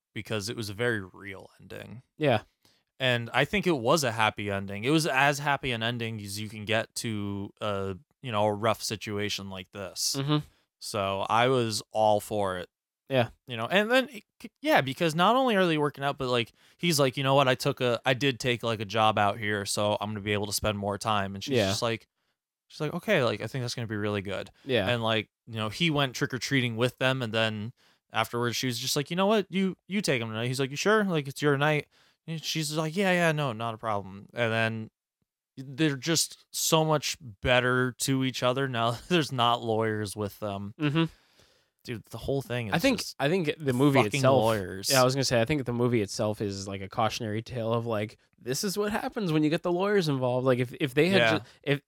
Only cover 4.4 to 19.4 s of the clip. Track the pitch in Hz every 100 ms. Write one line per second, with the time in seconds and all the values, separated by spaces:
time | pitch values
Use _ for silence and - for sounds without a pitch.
4.4 | 101 98 98 101 120 156 156 131 143 143
5.4 | 147 139 139 117 113 123 113 110 101 101
6.4 | 107 107 104 110 - - 120 107 101 101
7.4 | 101 - 110 98 98 92 _ _ 131 107
8.4 | 107 104 113 101 - 110 110 101 104 -
9.4 | 98 95 92 101 90 - - 135 139 151
10.4 | 151 _ _ _ - 107 98 98 98 110
11.4 | 123 131 113 104 - 110 107 104 - 107
12.4 | 98 90 - _ _ _ - 131 120 -
13.4 | - 113 117 185 214 262 262 233 _ _
14.4 | - - 302 247 131 - 170 156 190 254
15.4 | 262 196 180 151 147 139 139 135 127 123
16.4 | 113 _ _ - 170 143 135 143 135 139
17.4 | 131 127 143 - 123 117 131 123 139 117
18.4 | 127 120 117 107 101 110 110 107 101 117